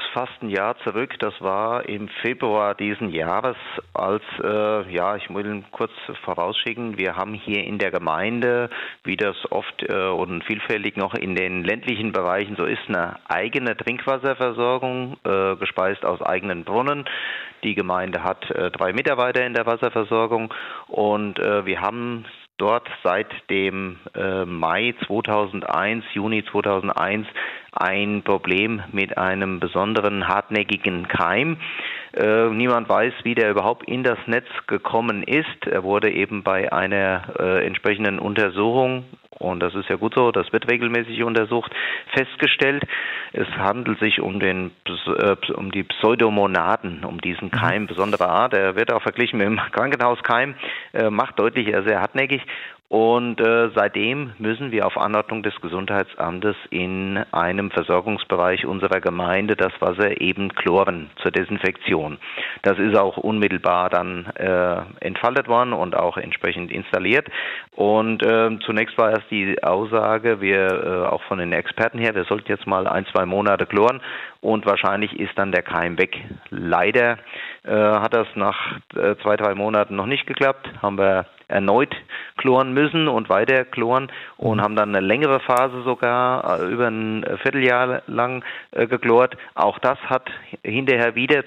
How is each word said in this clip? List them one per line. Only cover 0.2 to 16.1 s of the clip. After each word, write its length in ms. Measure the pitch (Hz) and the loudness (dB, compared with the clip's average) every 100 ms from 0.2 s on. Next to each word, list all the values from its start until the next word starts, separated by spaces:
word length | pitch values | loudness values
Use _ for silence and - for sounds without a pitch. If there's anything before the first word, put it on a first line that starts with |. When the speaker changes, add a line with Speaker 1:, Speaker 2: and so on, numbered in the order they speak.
| 123 - | -6 -8
Speaker 1:
ein 80 | 113 | -4
Jahr 260 | 98 104 120 | -2 -2 -4
zurück. 360 | - 104 135 - | -4 -4 -4 -4
Das 120 | 107 - | -6 -4
war 500 | 95 98 110 120 - | -4 -2 -2 -2 -4
im 200 | 104 101 - | -8 -10 -6
Februar 540 | 117 123 127 104 101 | -6 -2 0 0 0
diesen 360 | 101 104 104 110 | 0 -4 -4 -4
Jahres, 460 | 80 80 95 127 117 - - - | -4 -2 0 -2 -6 -10 -12 -8
als, 300 | - 95 104 - - | -4 -2 -2 -4 -6
äh, 480 | - 107 107 107 92 | -2 0 0 -2 -2
ja, 220 | 87 90 | -2 -2
ich 180 | 104 - | -2 -6
will 300 | 98 107 104 98 | -8 -6 -8 -10
kurz 220 | - 113 - - - | -6 -6 -6 -14 -12
vorausschicken, 760 | - 87 87 104 - 113 117 101 | -6 -2 -2 -2 -4 -6 -6 -4
wir 160 | 92 | -4
haben 180 | 87 98 | -2 -6
hier 300 | 107 - 101 | -6 -4 -4
in 160 | - 101 | -2 -4
der 140 | 98 | -2
Gemeinde, 800 | 87 82 80 101 120 123 120 120 - - - | -2 -2 -2 0 0 0 0 -2 -6 -12 -12
wie 120 | - 95 | -6 -2
das 200 | 104 90 - | -2 -2 -4
oft, 340 | - - - - | -4 -6 -8 -4
äh, 200 | 98 95 | -2 0
und 340 | 90 90 87 | -2 -2 -4
vielfältig 540 | 85 107 - 110 104 101 | -6 -6 -2 -2 -2 -4
noch 180 | 98 | -4
in 220 | - 92 92 | -4 -4 -2
den 260 | 92 92 | -2 -2
ländlichen 480 | 85 110 110 110 110 | -2 -2 -2 -4 -2
Bereichen 460 | 101 87 92 104 101 | -2 0 0 -2 -4
so 80 | |
ist, 240 | 85 - - | -2 -2 -4
eine 260 | 95 85 - - | -2 -2 -6 -4
eigene 480 | - 107 135 127 107 | -2 -2 -2 -2 -4
Trinkwasserversorgung, 1400 | - 123 - 135 135 131 127 113 120 127 127 127 127 - | -4 -4 -2 -2 0 0 -2 0 0 0 -2 -4 -6 -6
äh, 320 | - 98 95 | -2 2 2
gespeist 500 | 92 95 - 92 101 | 0 -4 0 0 0
aus 180 | - | -2